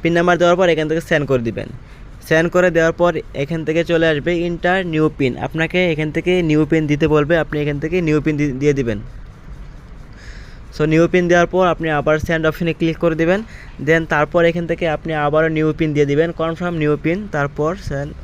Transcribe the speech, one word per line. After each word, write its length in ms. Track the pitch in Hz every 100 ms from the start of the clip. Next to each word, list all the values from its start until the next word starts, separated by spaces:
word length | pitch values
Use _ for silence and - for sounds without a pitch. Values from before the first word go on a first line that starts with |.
পিন 100 | 170
নাম্বার 260 | 170 175 170
দেওয়ার 180 | 175 175
পর 120 | 185
এখান 200 | 156 156
থেকে 120 | 160
সেন্ড 280 | 165 160 139
করে 140 | 135
দিবেন। 260 | 117 - - - - - - - -
সেন্ড 220 | 160 165
করে 200 | 175 180
দেওয়ার 220 | 165 165
পর 200 | 160 175 160 -
এখান 300 | - 143 165
থেকে 200 | 156 160
চলে 220 | 165 170 165
আসবে 260 | 151 143 175 170
এন্টার 400 | 170 180 185 180
নিউ 240 | 156 156 151
পিন, 180 | 135 120
আপনাকে 540 | 139 160 160 180 180
এখান 180 | 156 156
থেকে 320 | 151 165 180
নিউ 240 | 160 151 151
পিন 200 | 160 151
দিতে 200 | 147 160
বলবে, 300 | 151 147 170
আপনি 220 | 147 151
এখান 200 | 147 147
থেকে 200 | 156 180
নিউ 200 | 165 151
পিন 160 | 143 151
দি-, 160 | 147
দিয়ে 200 | 127 143
দিবেন। 280 | 139 117 104 113 - - - - - - - - - - - - - - - - -
So, 80 | 151
নিউ 220 | 156 170
পিন 200 | 180 175
দেওয়ার 180 | 175 170
পর 200 | 185 185
আপনি 240 | 160 160
আবার 280 | 151 143 156
সেন্ড 280 | - 165 160
অপশনে 260 | 151 170
ক্লিক 260 | 160 165 160
করে 160 | 170
দিবেন। 280 | 156 165 196 220 - - - 139
Then 200 | 165 165
তারপর 380 | 151 147 175
এখান 220 | 170 170 170
থেকে 220 | 165 170
আপনি 260 | 151 165
আবারও 340 | 156 147 156 160
নিউ 240 | 156 156
পিন 200 | 151 160
দিয়ে 140 | 147 143
দিবেন, 260 | 143 165
কনফার্ম 420 | 165 165 165 175
নিউ 220 | 170 147 147
পিন, 320 | 151 180 208
তারপর 440 | 156 143 143 151 190 -
সেন্ড। 240 | 139 147 -